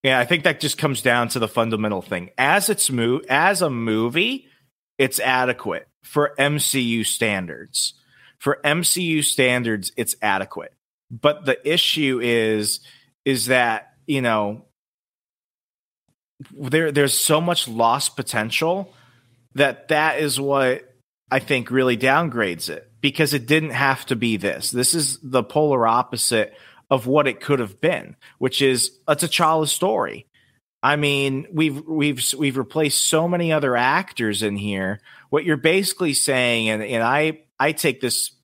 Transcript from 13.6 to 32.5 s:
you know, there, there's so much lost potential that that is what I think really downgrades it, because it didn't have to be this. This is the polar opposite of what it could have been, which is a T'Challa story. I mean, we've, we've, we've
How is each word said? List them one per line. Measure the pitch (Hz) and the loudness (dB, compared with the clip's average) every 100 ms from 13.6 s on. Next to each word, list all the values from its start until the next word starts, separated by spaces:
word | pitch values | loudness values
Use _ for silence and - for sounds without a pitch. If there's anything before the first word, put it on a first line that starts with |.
| 120 110 - _ - | 2 -2 -8 _ -4
you | 139 | -2
know, | 123 110 104 110 _ _ _ _ _ _ _ _ _ _ _ _ _ _ _ _ _ _ 139 | 0 0 -2 -6 _ _ _ _ _ _ _ _ _ _ _ _ _ _ _ _ _ _ -20
there, | - 135 151 165 | -12 -2 0 2
there's | 143 139 - | 2 2 2
so | - 156 | 2 2
much | 170 170 - | 2 -2 -2
lost | 113 117 131 - - | 2 2 2 -2 -6
potential | 127 117 110 - 160 190 190 _ _ _ _ _ _ 135 | -4 -2 -2 0 0 -2 -6 _ _ _ _ _ _ 2
that | 139 - - | 2 2 0
that | 151 156 139 | 2 4 2
is | 151 127 | -2 -2
what | 139 139 131 131 - _ _ _ _ | 0 2 2 0 -6 _ _ _ _
I | 135 | -2
think | - 135 110 | 0 -2 0
really | 127 127 120 | 2 2 2
downgrades | 131 143 170 120 101 85 - | 2 2 2 0 -2 -2 -8
it, | 78 - _ | -10 -14 _
because | 139 - 151 | -2 2 0
it | 143 113 | 0 2
didn't | 151 156 | 0 0
have | 123 139 131 - | 0 0 0 -2
to | 123 | -2
be | 117 107 | 0 0
this. | 98 - - | -2 -4 -4
This | 120 - | -2 0
is | 170 135 - | 0 -2 -6
the | 135 127 | -2 -2
polar | 117 151 151 131 113 | 0 0 2 2 2
opposite | 117 127 120 - 113 104 - - - _ | 2 0 -2 0 0 0 -6 -20 -20 _
of | 135 120 | -2 2
what | 147 139 | 2 2
it | 113 | -2
could | - 143 | 0 0
have | 107 98 | 0 -2
been, | 160 175 - - - _ | -2 -2 -6 -20 -20 _
which | 127 - | -4 2
is | 139 127 - _ - | 2 2 -2 _ -2
a | 147 | -2
T'Challa | 170 - 160 160 151 | 0 2 2 2 0
story. | - 185 214 90 53 - _ _ _ _ _ | 0 0 0 -4 -8 -18 _ _ _ _ _
I | 127 147 | 0 2
mean, | 147 143 139 135 151 | 2 0 0 -2 -4
we've, | 160 156 139 156 | 0 0 -2 -6
we've, | 156 147 127 - 139 | -2 0 0 -4 -2
we've | 143 | -2